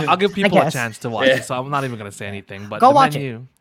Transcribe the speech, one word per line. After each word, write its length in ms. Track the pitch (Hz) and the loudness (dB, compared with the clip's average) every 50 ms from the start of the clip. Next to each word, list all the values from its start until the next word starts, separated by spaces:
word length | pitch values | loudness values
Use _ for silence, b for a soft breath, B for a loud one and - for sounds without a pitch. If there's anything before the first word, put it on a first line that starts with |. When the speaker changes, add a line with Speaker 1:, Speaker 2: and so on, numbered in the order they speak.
Speaker 1:
I'll, 80 | 156 147 | 2 2
I'll 60 | 170 | 2
give 140 | 180 196 202 | 2 2 -2
Speaker 2:
<laughs> 0 | |
I 40 | 196 | 0
Speaker 1:
people 220 | 196 196 202 185 - | 2 0 2 4 4
a 20 | 143 | 2
Speaker 2:
guess. 100 | 156 - | 2 0
Speaker 1:
chance 240 | 135 120 117 110 - | -4 -4 -4 -6 -8
to 100 | - 123 | -8 -6
watch 180 | 113 107 135 | -2 2 2
Speaker 3:
Yeah. 80 | 131 131 | 2 2
Speaker 1:
it, 80 | 127 120 | 2 0
so 160 | - 131 127 | -6 -6 -6
I'm 100 | 131 139 | -6 -4
not 140 | 147 143 135 | -4 -4 -4
even 140 | 127 120 | -4 -8
gonna 140 | 107 104 101 | -10 -12 -14
say 140 | 98 - 107 | -12 -12 -12
anything. 440 | 101 101 101 95 - 101 98 104 104 | -10 -10 -12 -12 -14 -14 -14 -12 -8
But 100 | 107 107 | 0 4
Speaker 2:
Go 100 | - 262 | 6 6
Speaker 1:
The 60 | 285 | 6
Speaker 2:
watch 200 | 285 269 - 147 | 6 4 2 2
it. 40 | 147 | -4
Speaker 1:
Menu, 280 | 143 131 113 113 127 - _ _ | -6 -8 -10 -12 -14 -18 _ _